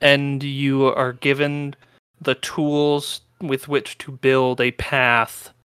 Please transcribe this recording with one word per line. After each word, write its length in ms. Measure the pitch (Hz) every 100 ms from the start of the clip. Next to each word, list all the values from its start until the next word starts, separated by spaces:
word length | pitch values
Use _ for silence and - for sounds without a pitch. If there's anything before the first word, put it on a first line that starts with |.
and 420 | 143 143 139 139
you 440 | 143 139 139 135 131
are 260 | - 127
given 600 | 123 139 139 147 147 143 - _ _ _ _
the 140 | 147 131
tools 840 | - - 147 147 147 147 143 - - _
with 280 | 170 135 -
which 280 | 143 143 -
to 140 | -
build 480 | 131 131 131 127 127
a 100 | 123
path 800 | - - 139 127 117 113 - - _ _